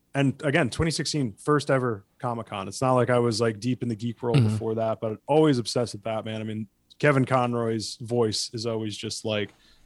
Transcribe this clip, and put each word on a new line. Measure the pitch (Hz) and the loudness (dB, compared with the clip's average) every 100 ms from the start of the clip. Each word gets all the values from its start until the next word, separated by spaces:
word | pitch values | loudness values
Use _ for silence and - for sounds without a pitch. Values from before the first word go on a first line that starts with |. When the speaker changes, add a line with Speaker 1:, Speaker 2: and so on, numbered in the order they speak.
| _ | _
Speaker 1:
and | 139 139 - | 0 0 0
again, | 151 147 131 | 0 2 0
twenty | - 165 | 0 -2
sixteen, | 156 147 156 123 95 | -2 -4 -2 -4 -4
first | - 147 143 | 0 0 2
ever | 135 127 104 - _ | 0 0 -4 -10 _
Comic | 123 117 110 | -6 -6 -6
Con. | 104 95 | -8 -8
It's | 95 | -2
not | 131 | 2
like | 127 120 | 4 4
I | 123 | 4
was, | 120 107 | 2 2
like, | 117 104 | 0 0
deep | 120 123 | -4 -4
in | 120 | -4
the | 107 | -4
geek | 120 113 | -6 -4
world | 123 117 | 2 4
Speaker 2:
Mm-hmm. | 110 | 4
Speaker 1:
before | 107 113 | 2 -2
that, | 110 113 110 | -2 -2 -2
but | 113 107 - | -4 -6 2
always | 147 156 127 | 4 6 4
obsessed | 113 131 117 | 0 -2 -2
with | 104 | -4
Batman. | 113 110 107 110 | -6 -6 -4 -6
I | |
mean, | 110 107 110 _ _ _ | -6 -6 -8 _ _ _
Kevin | 147 135 | 4 4
Conroy's | 123 131 123 120 113 113 101 - | 4 2 2 0 0 -2 -4 -10
voice | 113 120 113 104 - | -4 0 2 0 -6
is | 117 113 | -6 -4
always | 113 110 | -4 -4
just, | 98 110 - | -6 -8 -6
like, | 110 107 104 - _ _ | -2 -2 -2 -8 _ _